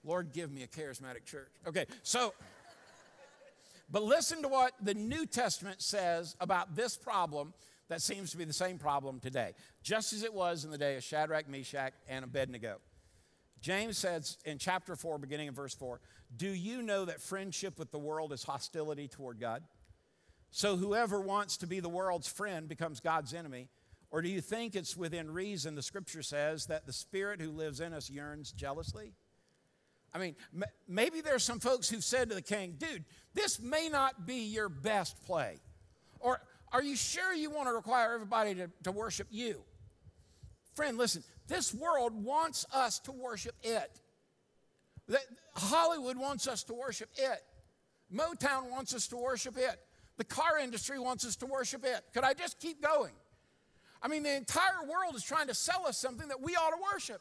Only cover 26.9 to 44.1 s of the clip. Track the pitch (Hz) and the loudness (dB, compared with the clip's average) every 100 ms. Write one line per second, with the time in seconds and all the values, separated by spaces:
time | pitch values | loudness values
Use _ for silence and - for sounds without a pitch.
26.9 | 131 - 190 196 202 160 156 156 135 165 | -8 -4 -2 -2 -4 -6 -4 -4 -4 -6
27.9 | 156 - 143 147 151 143 - 139 147 165 | -6 -8 -8 -8 -10 -10 -6 -4 -4 -6
28.9 | 214 214 - _ _ _ _ _ _ _ | -8 -12 -18 _ _ _ _ _ _ _
29.9 | _ _ 170 185 151 - 160 208 _ - | _ _ -6 -6 -8 -12 -6 -6 _ -2
30.9 | 180 247 320 302 254 - 233 240 254 180 | 2 2 2 2 4 4 2 4 4 2
31.9 | 226 - 254 240 196 - 202 185 147 320 | 0 2 2 2 -2 -2 -2 -2 -4 -4
32.9 | 220 151 - - - 415 - 240 311 330 | -4 -10 -18 -6 0 2 2 2 2 2
33.9 | 294 269 254 170 254 214 214 208 139 175 | 4 4 2 -4 -4 -2 -2 -2 0 2
34.9 | 208 170 - - 170 117 76 - - - | 4 2 -6 -2 0 0 -4 -18 -20 -20
35.9 | _ _ - 247 254 - - - 254 285 | _ _ 0 2 2 -2 -20 0 2 2
36.9 | 262 - 349 370 349 302 294 262 233 208 | 0 0 2 2 2 0 0 0 0 4
37.9 | 254 226 233 202 226 214 185 175 - 185 | 6 6 2 2 2 4 0 -4 -4 -4
38.9 | 202 220 185 196 214 240 143 - - - | -2 -2 -4 -4 -4 -4 -4 -10 -20 -20
39.9 | _ - _ - - - - - - 302 | _ -20 _ -20 -20 -20 -20 -12 -2 0
40.9 | 233 240 - - - - 359 - 214 330 | 4 2 2 -6 -20 -4 0 0 0 4
41.9 | 294 240 220 214 294 320 - - 269 240 | 4 4 0 2 4 4 0 0 2 2
42.9 | - - 262 254 208 233 - 226 226 147 | 0 -6 -8 -6 -6 -8 -6 0 0 -2
43.9 | - _ | -10 _